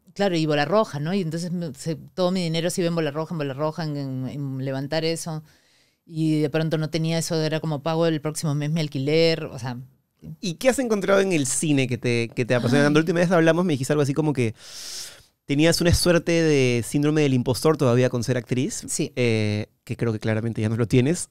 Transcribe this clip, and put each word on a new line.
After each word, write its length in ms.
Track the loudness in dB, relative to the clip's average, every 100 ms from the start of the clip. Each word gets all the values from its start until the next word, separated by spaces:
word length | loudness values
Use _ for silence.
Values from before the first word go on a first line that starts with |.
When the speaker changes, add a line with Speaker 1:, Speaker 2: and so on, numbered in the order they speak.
| _
Speaker 1:
Claro, 220 | -2 0 0
y 100 | 0
Bola 180 | 0
Roja, 360 | 2 2 0 -2
¿no? 120 | -4
Y 80 | -2
entonces 280 | -2 -6 -6
me, 240 | -6 -8
se, 220 | -8 -8 -8
todo 340 | -8 -2 0
mi 120 | 0
dinero 280 | -2 -2 -2
se 120 | -2
iba 60 | -2
en 60 |
Bola 160 | 0 -2
Roja, 240 | -4 -6
en 40 | -4
Bola 160 | -4
Roja, 280 | -4 -4 -4
en, 120 | -6 -6
en, 320 | -6 -6 -6
en 360 | -6 -6 -6
levantar 400 | -6 -6 -4 -4
eso. 380 | -2 -4 -6 -10 -12 _ _ _ _ _ -10
Y 340 | -2 0 2
de 100 | 0
pronto 260 | 0 0 -2
no 120 | -2
tenía 280 | -2 -2 -2
eso, 220 | -2 -2
era 200 | 0 -2
como, 220 | -4 -4
"Pago 240 | -2 0 0
el 140 | 0
próximo 340 | -4 -4 -2
mes 160 | -2 -2
mi 100 | -2
alquiler", 640 | -2 -2 0 4 4 2
o 140 | -6 -10
sea. 200 | -10 -10 -14 _ _ _ -18 -10
Speaker 2:
¿Y 140 | -8
qué 140 | -2 0
has 80 | 0
encontrado 420 | 0 0 2 2
en 120 | 4
el 140 | 2 0
cine 400 | -2 0 2 0
que 120 | -2
te, 320 | -2 -2 -2
que 100 | -4 0
te 80 |
apasiona 280 | 0 2 4
Speaker 1:
Ay. 40 | 4
Speaker 2:
tanto? 120 | 4
La 40 |
última 180 | 2 2
vez 100 | 2
hablamos, 340 | 4 4 4
me 100 | 2
dijiste 180 | 0 0
algo 100 | 0
así 120 | 0
como 180 | 0 0
que 220 | 0 -2 -4 -16 -16 -14 -14 -14 -18 _ _ -2
tenías 340 | 4 4 4
una 120 | 4
suerte 380 | 4 4 2 2
de 500 | 2 4 4 4 2 0
síndrome 340 | 0 2 4
del 120 | 4
impostor 420 | 2 2 2 2 4
todavía 320 | 4 4 2
con 160 | 0
ser 120 | -2 -2
actriz. 460 | -2 -2 -2 -6 -6
Speaker 1:
Sí. 260 | -4 -4 0
Speaker 2:
Eh, 500 | 0 2 0 -2 -6 _
que 120 | -10 -4
creo 160 | -2
que 60 | -2
claramente 440 | -2 -2 -2 -2
ya 60 | -2
no 60 | 0
lo 120 | 2
tienes, 400 | 4 2 0 -4